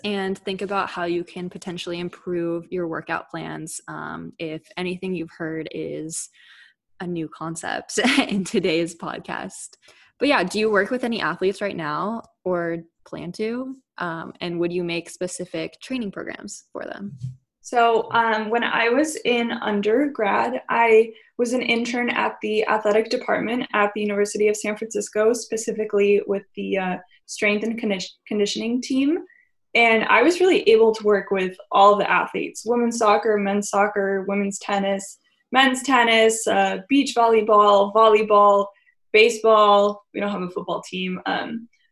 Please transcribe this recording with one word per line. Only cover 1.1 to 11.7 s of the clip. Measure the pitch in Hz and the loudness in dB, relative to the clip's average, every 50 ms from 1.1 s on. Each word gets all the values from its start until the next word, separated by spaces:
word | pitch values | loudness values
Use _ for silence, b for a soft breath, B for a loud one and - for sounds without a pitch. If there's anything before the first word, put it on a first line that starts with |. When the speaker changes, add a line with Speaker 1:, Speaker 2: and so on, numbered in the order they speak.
| 170 175 170 | -2 -4 -4
Speaker 1:
can | - - 190 180 180 | -6 -10 -10 -10 -10
potentially | - 180 - 196 175 175 - 180 170 175 | -12 -12 -10 -10 -10 -8 -8 -8 -8 -6
improve | 175 175 - - _ 185 175 175 170 170 170 170 170 - | -8 -8 -10 -10 _ -6 -4 -4 -2 -2 -4 -6 -6 -6
your | - 180 175 | -6 -6 -4
workout | 165 160 151 170 - 160 - - - | -4 -6 -6 -6 -6 -6 -6 -6 -8
plans, | - 165 160 160 156 156 156 160 - - - - | -10 -10 -8 -8 -10 -10 -10 -12 -14 -14 -14 -14
um, | 156 151 156 156 156 160 165 - - - | -14 -12 -10 -10 -10 -12 -12 -14 -12 -10
if | 170 156 156 160 - _ - | -10 -10 -10 -12 -14 _ -10
anything | 175 180 180 185 180 - 185 | -8 -8 -6 -6 -6 -6 -6
you've | 185 165 165 165 - | -6 -6 -8 -10 -10
heard | - 170 160 160 160 156 - | -10 -8 -8 -6 -8 -8 -8
is | - 165 160 156 147 151 156 160 165 - - b b b b b b b b b b b _ _ _ - | -10 -10 -8 -8 -8 -10 -10 -10 -10 -10 -12 b b b b b b b b b b b _ _ _ -10
a | 185 | -8
new | 175 175 165 160 151 | -8 -6 -6 -8 -10
concept | - - 156 165 165 - - - - 67 - - - - | -12 -12 -10 -10 -10 -8 -6 -6 -6 -6 -8 -6 -2 0
<laughs> | 214 247 269 277 240 - | 0 2 2 0 0 0
in | 196 208 180 | -2 -4 -4
today's | - - 190 170 190 156 165 170 165 - | -2 -2 -2 0 0 0 0 0 -2 -6
podcast. | - - 156 - - - - 156 - - 196 - - - - _ b b b b b b b b _ | -10 -10 -10 -10 -10 -10 -10 -10 -10 -10 -12 -14 -16 -18 -20 _ b b b b b b b b _
But | 247 285 | 0 2
yeah, | 277 233 - | 2 2 0
do | 180 - 208 | 0 -2 -2
you | 214 220 | 0 2
work | 208 190 202 202 | 2 2 0 0
with | 254 247 | -2 -4
any | 247 233 233 208 | -4 -4 -4 -4
athletes | - 156 170 180 185 190 196 - | -4 -4 -4 -2 -2 -2 -2 -2
right | 208 196 | -6 -6